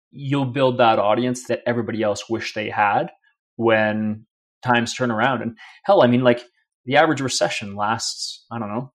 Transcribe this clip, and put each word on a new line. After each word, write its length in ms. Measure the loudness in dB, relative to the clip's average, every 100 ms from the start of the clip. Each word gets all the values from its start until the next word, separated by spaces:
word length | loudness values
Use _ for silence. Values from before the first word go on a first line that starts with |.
| _
you'll 340 | -12 -4 -2 -2
build 320 | 0 2 4
that 220 | 4 4
audience 480 | 2 2 0 -4 -6
that 140 | -4 -2
everybody 380 | -4 -4 -2
else 260 | -2 -4 -4
wish 240 | -6 -6
they 160 | -8 -4
had 420 | 0 2 0 -2 -10 _ _ _ -2
when 720 | 2 4 2 0 -4 -6 -12 _ _ _
times 300 | 0 0 0
turn 180 | -4 -4
around. 300 | 0 0 -2
And 160 | -6 -12 -18 -6
hell, 200 | 2 6
I 40 | 6
mean, 160 | 6
like, 180 | 4 2 -2 _ _ _ 0
the 120 | 2
average 240 | 2 2
recession 540 | -2 -2 -2 -4 -10 -6
lasts, 720 | -4 -4 -6 -10 -12 -14 -12
I 80 | -10
don't 100 | -8
know, 220 | -8 -10